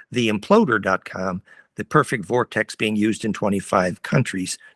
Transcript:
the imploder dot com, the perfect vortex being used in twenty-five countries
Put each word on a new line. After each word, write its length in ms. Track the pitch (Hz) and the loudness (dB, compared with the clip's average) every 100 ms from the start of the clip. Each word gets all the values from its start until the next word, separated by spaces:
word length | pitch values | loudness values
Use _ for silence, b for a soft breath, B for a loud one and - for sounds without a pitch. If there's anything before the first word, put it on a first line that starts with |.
| B | B
the 180 | 123 113 | -2 0
imploder 520 | 104 - 214 185 107 | -2 4 4 4 2
dot 240 | 98 95 - | 2 -2 -2
com, 380 | - 95 92 b b b - | -6 -4 -6 b b b -12
the 100 | - | 2
perfect 400 | 151 135 123 - | 2 2 -4 -2
vortex 500 | 123 113 110 107 - | -2 0 -2 -2 -2
being 200 | 110 107 | -2 0
used 280 | 107 104 | 0 0
in 100 | 110 | -4
twenty-five 680 | 98 104 98 - 101 90 - | -2 -2 -2 0 0 0 -4
countries 560 | - 147 - 95 92 - b | 0 0 0 -4 -8 -10 b